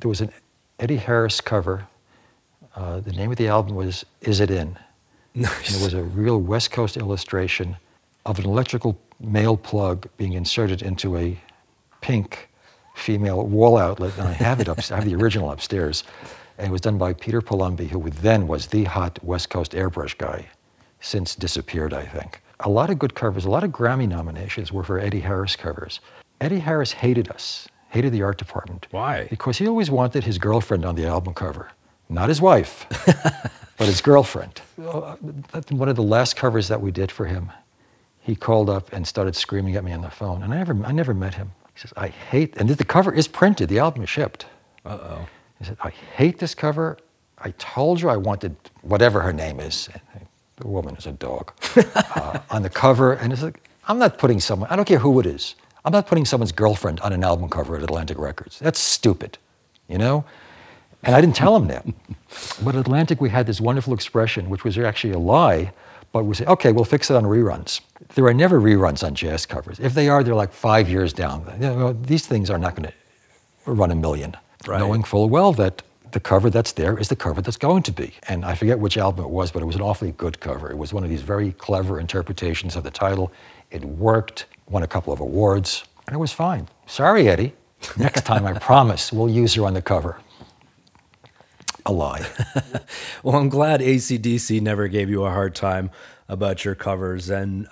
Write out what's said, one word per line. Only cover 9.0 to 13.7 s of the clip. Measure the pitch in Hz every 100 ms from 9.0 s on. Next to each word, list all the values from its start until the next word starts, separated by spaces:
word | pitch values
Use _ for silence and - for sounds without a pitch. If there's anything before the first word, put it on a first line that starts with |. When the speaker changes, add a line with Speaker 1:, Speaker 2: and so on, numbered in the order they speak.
| _ -
Speaker 1:
male | 113 104 110 110
plug | - 107 95 92 - -
being | 98
inserted | 90 87 - 104 92
into | 95 90 98 87
a | 85 87 - _ _ _ _ _
pink | - 117 101 - - _ _ _ _
female | - - 104 101 92 110
wall | 104 117